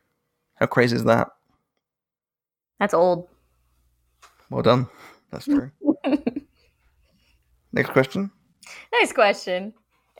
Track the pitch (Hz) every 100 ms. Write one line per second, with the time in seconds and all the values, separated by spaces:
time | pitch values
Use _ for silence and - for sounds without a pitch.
0 | _ _ _ _ _ - 113 - 123 120
1 | 110 117 - _ _ _ _ _ _ _
2 | _ _ _ _ _ _ _ - 202 160
3 | 180 175 - _ _ _ _ _ _ _
4 | _ _ - _ - 127 113 123 127 -
5 | - - _ - 285 285 - _ 294 -
6 | 269 285 226 277 - _ _ _ _ _
7 | _ _ _ _ _ _ _ - - 135
8 | 131 190 196 _ _ _ - - - 466
9 | 403 - 202 202 - 180 202 - _ _
10 | _ -